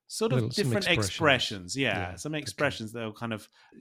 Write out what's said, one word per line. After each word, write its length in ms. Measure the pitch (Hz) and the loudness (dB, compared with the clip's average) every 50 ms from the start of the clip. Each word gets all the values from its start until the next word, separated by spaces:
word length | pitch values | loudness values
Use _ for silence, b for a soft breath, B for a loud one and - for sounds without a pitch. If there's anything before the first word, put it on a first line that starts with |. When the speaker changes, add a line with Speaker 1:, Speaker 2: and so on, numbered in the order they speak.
| _ | _
Speaker 1:
sort 240 | - - - 220 226 135 | -10 -4 -2 0 2 2
of 20 | |
Speaker 2:
Little, 160 | 127 110 - | 2 2 2
some 120 | - - 190 | 0 0 0
Speaker 1:
different 200 | 131 117 202 190 | 2 2 2 2
Speaker 2:
expressions. 220 | 175 175 117 104 92 | 2 2 2 2 0
Speaker 1:
expressions. 680 | - - 160 147 131 120 - - 110 95 90 90 98 | 0 4 6 6 6 6 2 -2 -6 -8 -8 -6 -2
Yeah, 360 | 135 135 117 98 90 87 87 | 0 0 0 0 0 -2 -4
Speaker 2:
Yeah, 40 | 90 | -6
Speaker 1:
some 180 | 85 - 151 156 | -8 -6 -6 -6
Speaker 2:
okay. 60 | 151 | -6
Speaker 1:
expressions 500 | 139 131 - - 147 139 113 - 110 107 113 | -6 -6 -2 0 0 0 0 -2 -8 -8 -6
that 100 | 120 113 | -6 -6
will 80 | 110 | -6
kind 220 | 110 - 117 117 113 | -6 -6 -6 -6 -6
of, 160 | 101 - b b b b b - - | -6 -8 b b b b b -20 -18